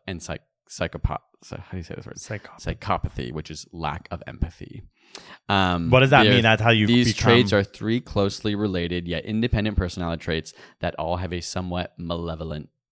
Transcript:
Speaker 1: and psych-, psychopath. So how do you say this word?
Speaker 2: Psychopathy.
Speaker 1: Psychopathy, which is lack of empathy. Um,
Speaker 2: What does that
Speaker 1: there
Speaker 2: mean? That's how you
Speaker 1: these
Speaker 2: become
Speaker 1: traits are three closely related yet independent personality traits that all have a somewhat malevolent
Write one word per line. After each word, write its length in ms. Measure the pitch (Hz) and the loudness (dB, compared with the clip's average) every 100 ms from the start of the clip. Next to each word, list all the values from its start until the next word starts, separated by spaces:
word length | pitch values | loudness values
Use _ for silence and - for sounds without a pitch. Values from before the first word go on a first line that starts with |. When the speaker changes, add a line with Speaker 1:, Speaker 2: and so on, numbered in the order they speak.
| - | -12
Speaker 1:
and 160 | 87 | -12
psych-, 200 | - 80 _ _ _ | -10 -12 _ _ _
psychopath. 540 | - 85 - - - _ _ | -8 -6 -4 -6 -6 _ _
So 140 | - - | -16 -16
how 140 | - | -12
do 60 | 92 | -12
you 40 | |
say 120 | 82 | -12
this 100 | - | -14
word? 120 | - - | -14 -16
Speaker 2:
Psychopathy. 600 | - 104 - - 85 82 | -12 -12 -14 -14 -10 -8
Speaker 1:
Psychopathy, 540 | - 87 - - 62 | -4 -2 -2 -6 -8
which 180 | 76 - | -8 -10
is 160 | 80 - | -14 -16
lack 340 | 85 76 76 - | -8 -6 -8 -10
of 120 | 78 - | -12 -12
empathy. 560 | 67 85 - - - - _ _ - - - - | -6 -6 -6 -16 -16 -20 _ _ -20 -20 -20 -2
Um, 400 | 101 92 87 85 | 2 2 0 4
Speaker 2:
What 120 | 127 | 6
does 100 | 135 | 8
that 140 | 139 | 8
Speaker 1:
there 80 | 110 | 8
Speaker 2:
mean? 80 | 120 | 6
That's 180 | 113 110 | 6 4
how 100 | 113 | 4
you 160 | 110 104 | 4 6
Speaker 1:
these 280 | 120 113 | 4 4
Speaker 2:
become 180 | 104 107 | 2 4
Speaker 1:
traits 200 | 120 101 | 6 6
are 100 | 104 | 2
three 360 | 101 - 110 120 | 0 -4 -2 -2
closely 540 | - 104 98 - 107 | -2 -2 -2 -2 -4
related 540 | 104 104 90 87 87 85 | -2 -2 -2 -2 -4 -4
yet 160 | 80 | -6
independent 540 | - 110 120 110 107 98 | -4 -2 0 0 0 0
personality 440 | 90 - 85 85 | -2 -4 -6 -4
traits 300 | - 82 - - - - | -4 -4 -6 -16 -20 -8
that 140 | 87 - | -6 -4
all 180 | 80 90 | -4 -4
have 160 | 92 | -4
a 80 | 87 | -6
somewhat 540 | - 95 90 87 87 - | -8 -8 -6 -6 -6 -8
malevolent 720 | 85 85 85 82 82 73 - _ _ | -8 -6 -6 -8 -8 -10 -12 _ _